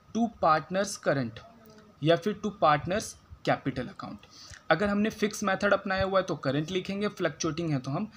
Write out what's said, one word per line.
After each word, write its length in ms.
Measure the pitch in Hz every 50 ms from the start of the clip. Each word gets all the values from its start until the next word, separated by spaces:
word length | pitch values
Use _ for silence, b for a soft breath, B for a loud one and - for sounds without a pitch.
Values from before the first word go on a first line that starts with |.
| _ - -
to 120 | 220 233 220 - - 190
partners 520 | 160 156 160 151 - 180 190 202 202 - - - 185
current 320 | 147 139 123 113 - - - - - - - - - - - - - -
या 140 | 143 156 170
फिर 240 | 170 - 214 202 - -
to 60 | 208 190 - 175
partners 480 | 156 147 147 - 170 185 220 - - - - - - - - - 151
capital 400 | 127 - - 139 127 131 120 101
account। 440 | - - - 98 107 - - B B B B B B B B -
अगर 180 | 165 160 208 202
हमने 220 | 202 208 208 220
फिक्स 320 | - - 214 208 208 - 208
मेथड 280 | 196 190 185 202 202
अपनाया 320 | 196 196 - 196 190 190 190
हुआ 140 | 190 196 190
है 60 | 185
तो 80 | - 160
करंट 340 | 147 - 135 131 147 156 160
लिखेंगे, 380 | 185 185 185 - 196 202 208 202
फ्लक्चुएटिंग 600 | - - 175 156 147 - - 160 151 165 170 160
है 80 | 147 127
तो 120 | - 135
हम 140 | 139 180 214 208 B